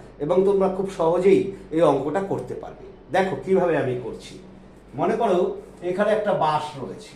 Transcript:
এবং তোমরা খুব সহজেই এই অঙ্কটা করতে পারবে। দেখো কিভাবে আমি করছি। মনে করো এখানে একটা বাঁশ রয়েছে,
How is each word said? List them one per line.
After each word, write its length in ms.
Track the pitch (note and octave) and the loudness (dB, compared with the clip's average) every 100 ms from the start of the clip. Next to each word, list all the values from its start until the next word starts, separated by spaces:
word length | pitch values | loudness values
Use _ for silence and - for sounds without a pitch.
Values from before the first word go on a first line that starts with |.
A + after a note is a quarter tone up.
| - - | -16 -6
এবং 260 | D3+ F3+ G3 | 0 2 4
তোমরা 240 | G3 F#3 | 4 2
খুব 220 | F#3+ F#3+ | 0 -4
সহজেই 600 | - E3 F3+ F#3+ - - - - | 0 2 4 6 6 4 -6 -6
এই 100 | D#3+ | 2
অঙ্কটা 380 | D#3 C3+ D3 G3 | 4 4 0 -2
করতে 340 | F#3+ B2 - | -2 -4 -6
পারবে। 320 | - - - - - - | -10 -12 -16 -20 -20 -4
দেখো 240 | F3+ F#3+ - F#3 | 0 0 -2 2
কিভাবে 320 | F#3 F3 D3 | 2 4 2
আমি 220 | B2+ B2 | 0 -4
করছি। 360 | A2 F#2+ - - - - - - - C3+ | -8 -12 -14 -18 -20 -20 -20 -20 -14 -4
মনে 200 | F3+ A3 | -2 0
করো 400 | A3 F3 G3 - - - | 2 2 0 -4 -14 -8
এখানে 300 | F3 F#3 G#3+ | -4 0 2
একটা 220 | G#3+ G3+ | 2 0
বাঁশ 500 | D3 D#3+ D#3 - C3+ | 0 0 0 -4 -10
রয়েছে, 260 | - - - | -12 -12 -16